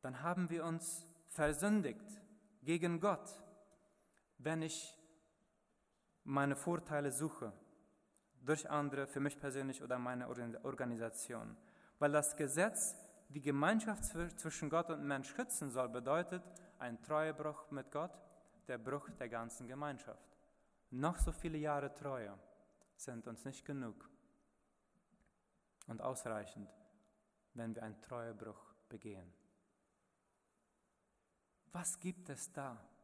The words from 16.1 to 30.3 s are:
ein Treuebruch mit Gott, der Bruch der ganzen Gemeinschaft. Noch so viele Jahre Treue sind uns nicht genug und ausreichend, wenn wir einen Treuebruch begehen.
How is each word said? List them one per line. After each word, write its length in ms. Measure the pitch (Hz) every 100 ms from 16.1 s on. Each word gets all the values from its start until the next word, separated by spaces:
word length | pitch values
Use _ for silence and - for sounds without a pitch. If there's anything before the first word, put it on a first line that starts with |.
| 156 175 180 180 - - -
ein 240 | 123 117
Treuebruch 680 | - 151 156 147 151 147 -
mit 200 | 139 131
Gott, 220 | 147 175 - - - - - -
der 100 | 123
Bruch 300 | 113 143 - -
der 100 | 123
ganzen 380 | 117 117 113 120
Gemeinschaft. 680 | 131 147 135 - - - - _ _ _ _ _
Noch 280 | 123 147 175
so 140 | -
viele 260 | - 170 156
Jahre 340 | 151 147 139
Treue 460 | 139 147 131 107 98 - - _ _ -
sind 320 | _ - 120 117
uns 180 | 117
nicht 200 | 135 131
genug 440 | - 139 123 101 - - _ _ _ _ _ _ _ _ _ _ _ _ _ _ _ _ -
und 140 | 113
ausreichend, 680 | - 127 123 110 101 - 101 - - _ _ _ _ _ _
wenn 200 | - 113
wir 80 | 110
einen 180 | 110 107
Treuebruch 720 | - 123 117 110 110 101 - - _
begehen. 440 | 110 107 98 87 90 _ _ _ _ _ _ _ _ _